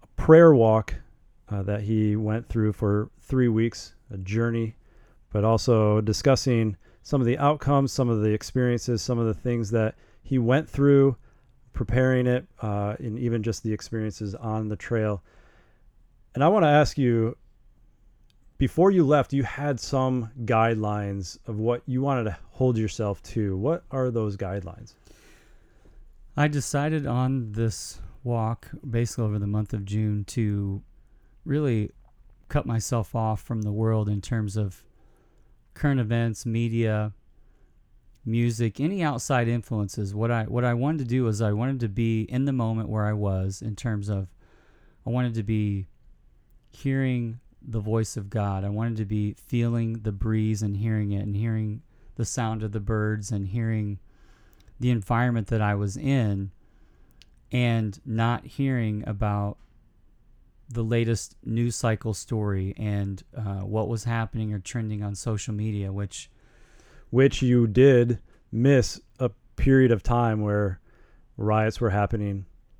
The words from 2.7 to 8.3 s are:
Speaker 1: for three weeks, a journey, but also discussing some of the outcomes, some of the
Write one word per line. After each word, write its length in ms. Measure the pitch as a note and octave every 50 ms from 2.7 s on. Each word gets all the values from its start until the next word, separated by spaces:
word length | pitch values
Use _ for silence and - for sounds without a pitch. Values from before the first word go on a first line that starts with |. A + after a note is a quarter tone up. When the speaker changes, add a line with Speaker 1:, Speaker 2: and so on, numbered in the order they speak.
| G#2
Speaker 1:
for 360 | - A#2 G2+ G#2 G#2 A2 - _ -
three 280 | - - C3+ C3 B2+ A#2+
weeks, 480 | A2 A2 A2+ A#2 - - - - - - _ -
a 60 | G#2+ F#2+
journey, 580 | F#2+ F#2+ G#2 A2+ A#2 A#2 A#2 A#2 A2+ A2 - - _ - _ - - _ _ _ - -
but 100 | - G#2
also 580 | G2+ A2 A2+ G#2+ - B2+ A#2 A2 G#2+ G#2+ G#2+ G#2+
discussing 760 | G#2 G#2+ G#2 - - C#3+ C3 A#2+ - C3+ A#2+ A2+ A2 A2 F#2+ - _ - - _
some 180 | - - D3+ C3+
of 60 | B2
the 100 | A#2 B2+ -
outcomes, 520 | C#3+ C#3+ D#3 C#3+ - C#3 C#3+ C#3 C#3 C3+
some 180 | - - C3 A#2+
of 120 | A#2 G#2+
the 100 | G#2+ G#2+